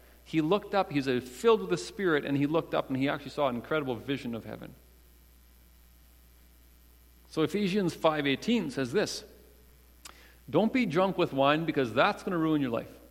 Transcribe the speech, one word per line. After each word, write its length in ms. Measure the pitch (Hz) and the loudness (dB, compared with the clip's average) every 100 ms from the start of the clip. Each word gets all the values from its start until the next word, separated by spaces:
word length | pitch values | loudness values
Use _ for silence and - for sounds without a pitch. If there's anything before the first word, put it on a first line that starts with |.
| - - - | -20 -20 -4
he 160 | 160 | 0
looked 340 | 156 202 - 196 | 2 2 2 -2
up, 160 | 190 | 0
he's, 160 | 143 135 | 0 0
uh, 140 | 123 | 0
filled 400 | - - 233 226 | -2 0 4 4
with 80 | 185 | 2
the 80 | 175 | -4
Spirit, 480 | - - 185 147 139 | -4 -2 0 2 2
and 100 | 139 | 0
he 120 | 143 | 2
looked 260 | 160 160 | 0 0
up, 160 | 156 - | -2 -2
and 80 | 131 | -2
he 100 | 139 | -2
actually 240 | 151 131 | -2 -6
saw 160 | - 139 | -2 -2
an 80 | 120 | -2
incredible 400 | - 156 135 113 | -2 -2 -2 -4
vision 400 | 113 131 120 113 | -4 -6 -6 -8
of 80 | |
heaven. 300 | 107 117 - - - - - - - - - - - - - - - - - - - - - - - - - - - | -10 -14 -14 -20 -20 -20 -20 -20 -20 -20 -20 -20 -20 -20 -20 -20 -20 -20 -20 -20 -20 -20 -20 -20 -20 -20 -20 -20 -8
So 140 | 160 | 0
Ephesians 500 | 151 202 202 208 175 | 0 2 2 2 0
five 320 | - 160 151 143 | 2 2 2 2
eighteen 460 | 135 - 233 156 | 0 0 0 0
says 220 | 135 123 | -4 -2
this, 320 | 175 175 - - - - - - - - - - - - - - | 0 -2 -4 -12 -20 -20 -20 -20 -20 -20 -20 -20 -20 -20 -20 -2
"Don't 220 | 139 220 | 0 2
be 140 | 262 233 | 2 0
drunk 320 | 156 190 175 | 2 0 2
with 160 | 165 | 0
wine 320 | 135 139 151 160 | 2 4 4 0
because 280 | 143 123 | -2 0
that's 300 | 110 185 202 | 2 2 0
gonna 140 | - 175 | -4 -2
ruin 240 | 160 151 | 0 0
your 100 | 131 | 0
life. 180 | 117 - - - | -4 -6 -14 -20